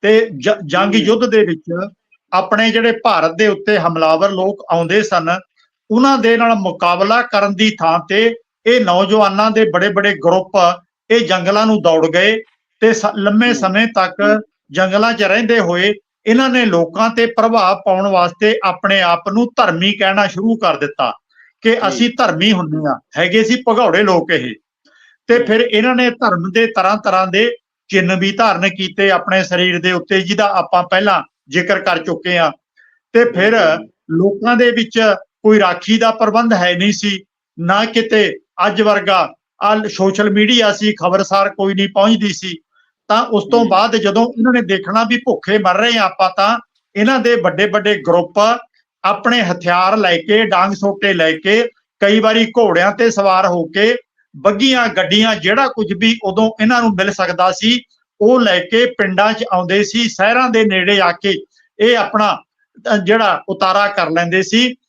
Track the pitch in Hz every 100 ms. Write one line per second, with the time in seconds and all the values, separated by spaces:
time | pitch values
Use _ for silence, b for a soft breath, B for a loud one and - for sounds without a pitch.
0 | 202 220 226 151 156 214 160 180 202 175
1 | 160 226 233 214 208 160 - 170 202 _
2 | _ _ _ 185 - 214 226 220 233 226
3 | 233 185 160 165 214 196 208 208 170 160
4 | 160 160 196 190 190 202 - 170 165 196
5 | 214 180 160 180 185 _ _ _ _ 220
6 | 269 269 226 226 233 220 190 175 175 175
7 | 196 226 240 208 202 190 214 214 165 170
8 | 165 196 226 233 _ _ 220 247 202 180
9 | 196 214 202 196 220 214 220 180 196 196
10 | 202 180 165 185 185 202 175 180 _ _
11 | _ 233 - 185 175 208 220 208 165 160
12 | 160 170 196 220 - _ _ _ 220 220
13 | 208 214 202 214 240 240 190 196 226 226
14 | 185 185 202 214 214 _ _ 143 190 196
15 | 226 233 196 202 220 233 170 175 196 208
16 | _ _ - 233 269 247 233 170 165 175
17 | 226 226 233 233 226 226 185 196 196 185
18 | 196 190 175 175 208 220 196 180 196 196
19 | 180 170 202 202 240 - 214 165 190 202
20 | 196 196 202 160 220 226 190 143 143 -
21 | 127 - _ b b b 226 233 202 -
22 | 233 - 233 160 202 190 165 156 151 127
23 | _ 143 175 208 220 247 254 226 226 170
24 | 202 180 160 160 123 107 _ _ _ b
25 | b b _ 233 233 220 240 214 233 247
26 | 247 240 233 180 175 190 226 220 185 214
27 | 208 185 190 190 233 240 _ _ _ 190
28 | 175 185 190 196 226 175 190 185 185 185
29 | 196 185 - 190 180 175 180 175 180 180
30 | 170 190 175 202 208 190 170 180 175 185
31 | 202 180 - _ _ 147 180 190 - 170
32 | 165 170 185 175 160 143 _ _ b b
33 | _ 226 240 175 202 226 170 160 160 _
34 | - 160 196 202 214 240 240 240 226 226
35 | 220 190 - _ 220 214 190 175 - 220
36 | 226 226 220 214 233 208 180 175 202 202
37 | 208 196 196 _ _ - 170 196 226 226
38 | 226 214 190 - _ - 202 190 214 202
39 | 180 190 151 - _ _ 202 214 214 -
40 | 190 196 208 202 214 240 214 202 214 208
41 | 175 190 190 196 196 196 196 190 196 196
42 | 202 226 202 - 190 170 _ _ _ _
43 | _ 214 240 214 202 233 233 190 220 214
44 | 196 202 240 233 233 247 185 190 190 214
45 | 226 240 254 214 - 214 - 185 233 233
46 | 190 - 185 185 202 233 - _ _ 202
47 | 214 262 214 233 180 156 208 202 208 208
48 | 139 170 170 - 214 240 - _ _ _
49 | 185 202 220 240 190 175 175 175 185 220
50 | 190 170 165 208 220 180 196 202 202 202
51 | 202 180 160 160 190 220 233 _ _ _
52 | 202 214 220 220 226 240 220 170 185 202
53 | 233 220 196 185 190 175 165 - 214 247
54 | _ _ _ 147 185 202 269 254 233 185
55 | 185 202 226 208 165 226 269 262 214 185
56 | 220 226 190 185 220 220 214 247 233 190
57 | 196 202 185 175 185 175 220 240 - _
58 | _ _ 208 254 226 180 180 226 247 247
59 | 196 185 208 220 233 185 180 196 202 226
60 | 233 - 196 240 254 226 220 190 180 202
61 | 180 175 202 185 - _ _ _ 214 233
62 | 180 214 208 170 _ _ _ _ - 208
63 | 180 220 214 165 - 185 190 190 202 202
64 | 170 160 170 185 190 220 247 254